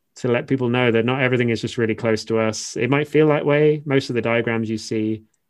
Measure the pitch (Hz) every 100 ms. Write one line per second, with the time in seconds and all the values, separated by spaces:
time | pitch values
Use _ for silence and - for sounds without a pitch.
0 | _ - 123 120 131 135 123 123 123 113
1 | 113 131 127 127 123 110 117 - 113 110
2 | 117 110 - 113 110 110 - - 123 143
3 | 147 147 156 147 143 143 151 151 147 135
4 | 135 120 117 117 117 113 110 110 - 113
5 | 107 110 - _ _